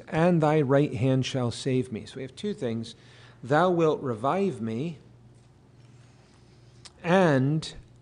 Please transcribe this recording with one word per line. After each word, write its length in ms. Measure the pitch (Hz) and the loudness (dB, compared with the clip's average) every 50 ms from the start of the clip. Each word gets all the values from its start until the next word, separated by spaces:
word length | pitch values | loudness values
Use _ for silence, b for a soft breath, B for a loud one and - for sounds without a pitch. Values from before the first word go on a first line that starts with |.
| - | -10
and 340 | - - 156 165 180 180 160 | -6 -2 2 2 4 4 4
thy 200 | 156 147 156 156 | 2 2 2 2
right 320 | 143 123 139 139 147 147 - | 2 4 4 4 2 2 0
hand 320 | 95 127 135 131 131 123 | 0 0 2 2 2 0
shall 260 | - - 131 123 117 | -2 -2 -2 -2 -2
save 400 | 110 - - 139 127 127 123 - | -4 -4 -4 -2 0 0 -2 -2
me." 140 | 110 98 107 | -6 -10 -10
So 100 | - - | -12 -12
we 60 | 131 | -12
have 160 | 131 131 - | -14 -14 -12
two 160 | - - 208 202 | -8 -8 -8 -6
things. 420 | - 131 117 113 113 113 - - B B B B B B B B B - | -4 -6 -4 -4 -4 -8 -10 -14 B B B B B B B B B -4
"Thou 260 | 117 143 156 180 185 | 0 2 4 4 4
wilt 320 | 175 170 165 156 139 - | 4 4 4 2 2 0
revive 600 | 143 131 117 101 123 139 165 190 202 190 135 107 | -2 -6 -6 -2 -2 -2 0 0 -2 -2 -4 -4
me," 360 | 117 113 113 117 147 175 151 - - - - - - - - - _ _ - _ _ - - - - b b b b b b b b b b b b b b b b b b b b b _ - - | -6 -6 -6 -6 -6 -8 -8 -12 -18 -20 -20 -20 -20 -20 -20 -20 _ _ -20 _ _ -20 -20 -20 -20 b b b b b b b b b b b b b b b b b b b b b _ -10 -2
and 680 | 165 175 196 185 160 139 131 131 139 156 160 - - - - - - - - | 2 4 4 4 4 4 4 2 2 0 -2 -4 -6 -14 -16 -20 -20 -20 -12